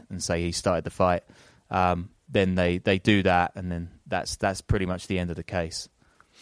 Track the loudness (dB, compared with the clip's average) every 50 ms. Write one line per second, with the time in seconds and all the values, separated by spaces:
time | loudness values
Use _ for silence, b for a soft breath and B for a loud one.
0 | -10 -12 -10 -6 -4 -2 -2 0 -2 -2 -4 -2 0 0 0 0 -2 -4 0 2
1 | 2 2 2 0 -2 b b b b b b b b b 0 2 2 2 2 0
2 | -4 -10 _ _ _ -2 2 2 2 4 2 2 2 2 0 0 2 0 0 2
3 | 4 4 4 4 4 4 4 4 2 0 -4 -8 -8 -6 -6 -6 -8 -10 -14 -16
4 | -10 -6 -6 -6 -6 -6 -6 -2 -2 -2 -2 -2 -2 -2 0 0 0 -2 -4 -6
5 | -4 -4 -2 -2 -2 -4 -6 -8 -8 -6 -4 -4 -4 -4 -8 -12 -12 -14 _ _
6 | b b b b b b b b